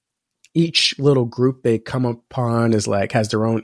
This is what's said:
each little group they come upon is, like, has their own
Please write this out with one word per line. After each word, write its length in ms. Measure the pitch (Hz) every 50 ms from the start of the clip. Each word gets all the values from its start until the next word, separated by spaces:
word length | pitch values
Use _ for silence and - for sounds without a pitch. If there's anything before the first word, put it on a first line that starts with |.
| _ _ _ _ _ _ _ _ _ _ -
each 420 | 165 165 165 160 - - - - -
little 280 | 135 143 143 131 120
group 360 | 117 - - 123 131 131 127
they 160 | - 123 113 113
come 280 | - - - 131 127
upon 680 | 120 120 120 _ _ - 135 123 117 117 117 117 117 110
is, 140 | 107 101 110
like, 240 | 104 98 98 95
has 180 | - 120 110 101
their 160 | - 107 110
own 160 | 113 113 110